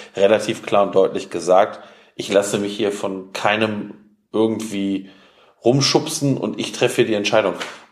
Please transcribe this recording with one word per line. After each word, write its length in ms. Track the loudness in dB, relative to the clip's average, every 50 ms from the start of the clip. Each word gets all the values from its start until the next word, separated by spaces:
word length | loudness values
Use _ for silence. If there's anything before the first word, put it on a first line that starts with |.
| -18 -10 -2 2
relativ 460 | 4 4 4 4 2 -2 -6 -6 -4
klar 220 | 0 2 2 2 4
und 60 | 4
deutlich 340 | 2 2 2 2 -4 -8 -6
gesagt, 500 | -8 -6 0 4 4 4 4 2 0 -12 -18 -20 -20 -20 _ _ _
"Ich 180 | -10 -6 0 2
lasse 240 | 2 2 2 -2 -2
mich 180 | -4 -4 -4
hier 160 | -2 -2 -2
von 400 | -2 -4 -6 -6 -6 -8 -12 -12
keinem 640 | -10 -2 0 0 2 2 0 -2 -2 -4 -8 -12 -14 -18 _ _ _ _ _ _ -2
irgendwie 760 | 0 0 0 0 -2 -6 -6 -6 -4 -2 -2 -2 -4 -6 -10 -20 _ _ _ _ _ _ _ _ _ 2
rumschubsen 760 | 2 2 4 2 2 2 2 0 0 -6 -4 -2 -2 -2 0
und 220 | -2 -6 -4 -4
ich 140 | -8 -8 -4
treffe 240 | -2 -2 0 2 2
hier 80 | 0
die 80 | 0 0
Entscheidung." 400 | -2 -2 2 2 2 2 2 -2 -4 -8 -12 -14 -18 -20 _